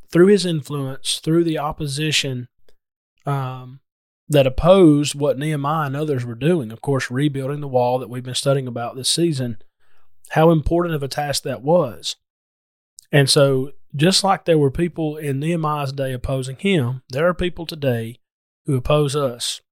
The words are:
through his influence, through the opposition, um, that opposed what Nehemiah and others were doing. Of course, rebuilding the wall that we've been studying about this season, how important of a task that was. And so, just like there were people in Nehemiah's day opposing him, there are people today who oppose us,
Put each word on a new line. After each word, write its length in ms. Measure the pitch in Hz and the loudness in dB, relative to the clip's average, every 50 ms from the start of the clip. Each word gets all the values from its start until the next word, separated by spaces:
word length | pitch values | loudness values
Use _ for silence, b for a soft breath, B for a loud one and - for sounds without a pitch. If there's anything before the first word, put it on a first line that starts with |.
| - - | -14 -2
through 180 | - 170 180 196 | 4 6 6 8
his 180 | 208 190 175 | 8 6 4
influence, 760 | 180 165 156 127 - 147 143 135 135 135 - - - - - - | 0 -2 -4 -4 -6 -8 -6 -6 -6 -8 -8 -6 -6 -6 -4 -2
through 220 | 156 160 170 170 | 2 2 2 2
the 140 | 165 156 151 | 2 0 -2
opposition, 920 | 139 151 - - 160 139 135 147 156 156 143 - - 139 127 123 123 - _ _ - - - _ _ _ _ _ _ _ _ _ - | -4 -4 -6 -6 -6 -6 -4 -2 -2 0 0 0 -2 -2 -4 -6 -8 -12 _ _ -20 -20 -20 _ _ _ _ _ _ _ _ _ -6
um, 540 | 143 143 139 131 127 127 127 127 127 131 139 _ _ _ _ _ _ _ _ _ | -4 -4 -4 -4 -6 -8 -12 -14 -18 -20 -20 _ _ _ _ _ _ _ _ _
that 200 | - 147 143 131 | 2 4 4 4
opposed 680 | 131 127 - 147 170 190 196 180 156 147 143 147 135 - | 4 2 0 4 6 8 10 10 8 8 6 2 0 -2
what 240 | 143 147 143 120 127 | -2 0 0 0 0
Nehemiah 480 | 147 156 156 143 139 143 156 160 151 | -2 -2 -2 -2 -2 -2 -2 -2 -2
and 100 | 139 131 | -4 -4
others 280 | 143 156 151 143 123 120 | -4 -2 -2 -2 -4 -4
were 100 | 123 117 | -6 -8
doing. 380 | 113 131 160 185 165 123 107 117 | -2 0 0 0 0 -2 -6 -10
Of 80 | - | -10
course, 300 | - 139 139 131 - - | -4 -2 -2 -2 -2 -4
rebuilding 500 | 120 127 147 147 135 135 131 131 147 147 | -2 0 0 0 -2 -2 -6 -6 -8 -8
the 80 | 147 139 | -8 -2
wall 300 | 127 123 123 123 127 127 | 0 2 2 2 0 -2
that 100 | 127 110 | -4 -6
we've 140 | 120 127 123 | -10 -10 -10
been 120 | 131 123 | -6 -6
studying 320 | - - 143 135 139 131 | -2 0 0 0 0 0
about 300 | 127 117 120 117 120 - | -4 -6 -8 -8 -8 -10
this 140 | 131 127 - | -6 -4 -2
season, 480 | - 160 170 170 151 131 127 120 113 - - - _ _ _ - - - - - - - - - | 0 0 0 0 0 -2 -4 -6 -6 -8 -12 -16 _ _ _ -20 -20 -20 -20 -20 -20 -20 -14 -4
how 200 | - 151 160 170 | 0 4 4 6
important 440 | 170 160 135 - 165 170 175 170 160 | 6 4 2 0 0 0 0 -2 -2
of 80 | 143 139 | -4 -6
a 60 | 131 | -6
task 340 | - - 147 143 135 - - | -6 -6 -6 -4 -4 -6 -6
that 200 | 143 127 - 120 | -6 -10 -6 -2
was. 540 | 147 170 180 143 120 104 - - - - _ _ _ _ _ _ _ _ _ _ _ _ _ _ _ _ _ - - - | 2 2 2 2 0 -4 -10 -10 -12 -12 _ _ _ _ _ _ _ _ _ _ _ _ _ _ _ _ _ -12 0 2
And 160 | 143 139 131 | 2 4 4
so, 440 | - 151 143 139 135 131 131 143 - - - - - | 4 4 4 4 2 0 -4 -6 -10 -18 -20 -12 -4
just 300 | 139 151 185 190 - - | 0 2 2 2 2 2
like 220 | 190 196 - - | 2 0 0 2
there 120 | - 165 156 | 2 2 4
were 120 | 143 135 | 4 2
people 480 | 127 - 170 170 - - 160 151 151 156 | 0 0 -4 -4 -4 -4 -6 -6 -6 -6
in 200 | 156 143 135 135 | -6 -4 -4 -2
Nehemiah's 540 | 147 165 175 165 156 151 151 147 143 131 139 | -2 -2 -2 -2 -2 -2 -2 -2 -4 -6 -4
day 220 | 139 135 131 131 | -4 -4 -4 -4
opposing 420 | 127 - - 135 131 127 135 131 | -6 -4 -4 -4 -4 -4 -6 -10
him, 460 | - - 196 196 160 123 120 131 131 _ - | -4 -2 0 2 2 2 0 -2 -6 _ -8
there 180 | 120 135 160 180 | -4 0 0 0
are 60 | 175 | 0
people 320 | - 180 180 - - 165 | 0 -2 -4 -4 -6 -10
today 500 | - 170 156 139 135 120 117 - 113 120 _ _ _ _ _ _ _ _ _ - | -10 -10 -4 0 0 0 0 -2 -8 -12 _ _ _ _ _ _ _ _ _ -4
who 120 | - 139 | -2 -2
oppose 380 | 127 - - 151 151 151 139 127 | -2 2 2 2 2 2 0 0
us, 460 | 151 139 131 120 120 - - - - _ _ | -2 -2 -2 -4 -4 -8 -8 -8 -10 _ _